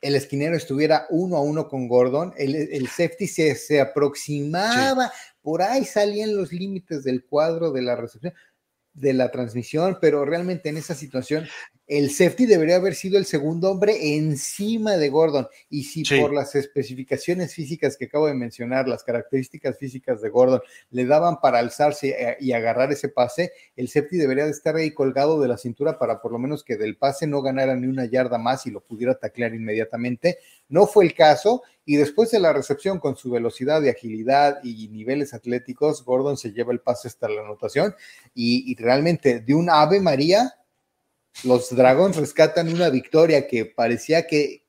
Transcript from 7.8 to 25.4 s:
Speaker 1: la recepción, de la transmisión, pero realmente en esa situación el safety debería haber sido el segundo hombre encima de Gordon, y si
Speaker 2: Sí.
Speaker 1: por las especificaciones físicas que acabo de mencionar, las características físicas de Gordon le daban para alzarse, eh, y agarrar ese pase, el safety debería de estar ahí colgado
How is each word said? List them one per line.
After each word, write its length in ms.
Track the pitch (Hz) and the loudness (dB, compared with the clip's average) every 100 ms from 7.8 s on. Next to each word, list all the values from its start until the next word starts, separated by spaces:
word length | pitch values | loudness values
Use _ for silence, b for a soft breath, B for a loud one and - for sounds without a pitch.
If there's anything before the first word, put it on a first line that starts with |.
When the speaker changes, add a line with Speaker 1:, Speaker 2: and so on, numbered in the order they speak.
Speaker 1:
la 160 | 123 120 | -2 -4
recepción, 360 | 117 113 165 b b b _ _ _ | -6 -10 -12 b b b _ _ _
de 200 | 156 139 | -4 0
la 160 | 131 123 | 2 0
transmisión, 680 | 127 120 117 113 156 180 180 | -2 -6 -6 -6 -2 -2 2
pero 240 | 160 143 | 2 2
realmente 460 | 139 170 180 180 151 | 0 -2 -4 -6 -6
en 80 | 156 | -8
esa 180 | 147 147 | -8 -10
situación 520 | 143 131 127 151 160 B B _ _ | -8 -8 -4 -4 -4 B B _ _
el 240 | 147 139 | 0 0
safety 340 | 143 175 175 247 | 2 2 4 4
debería 300 | 190 156 180 | 4 4 2
haber 180 | 190 | 2
sido 240 | 156 185 196 | -4 -2 0
el 80 | 185 | 0
segundo 460 | 156 143 165 190 | -2 -2 -2 -2
hombre 440 | 190 208 220 151 151 | 0 0 0 0 -2
encima 800 | 156 139 - - 208 226 214 190 | -2 -4 -6 -6 -4 -2 0 0
de 120 | 147 | 2
Gordon, 380 | 143 160 143 123 b b | 2 2 2 -4 b b
y 140 | 147 127 | -10 -8
si 200 | 165 147 | -6 0
Speaker 2:
Sí. 140 | 139 | 2
Speaker 1:
por 120 | 143 | 2
las 220 | 143 135 | 0 -2
especificaciones 1000 | 143 135 - 127 127 131 131 - 180 170 - | -4 -4 -6 -6 -10 -6 -6 -4 -4 -4 -8
físicas 420 | 139 160 139 - | -10 -4 -4 -4
que 80 | 120 | -6
acabo 220 | 147 156 | -2 0
de 80 | 135 | -2
mencionar, 520 | 120 - 120 131 127 | -6 -8 -4 -2 -2
las 160 | 120 | -4
características 720 | - 120 - 135 127 156 139 120 | -4 -6 -2 -4 -4 -8 -8 -8
físicas 420 | 139 131 - 117 | -12 -12 -6 -4
de 80 | 107 | 0
Gordon 320 | 117 127 127 B B B | 4 4 4 B B B
le 140 | 123 127 | -4 2
daban 360 | 151 170 160 | 4 2 2
para 160 | 143 120 | 2 4
alzarse, 520 | 120 - 151 147 135 | 0 0 0 0 -4
eh, 280 | - 120 120 | -4 -4 -4
y 120 | 135 | -2
agarrar 400 | 117 113 117 135 | 0 0 0 0
ese 180 | 143 139 | 0 -4
pase, 440 | - 123 - 175 B B - | -2 -2 0 -4 B B -10
el 140 | 123 | -2
safety 280 | 151 147 180 | -2 -2 0
debería 280 | 143 131 151 | 0 2 -2
de 60 | |
estar 240 | 143 160 160 | -2 -2 -2
ahí 160 | 160 | -2
colgado 480 | - 135 135 147 160 | 0 -2 2 2 2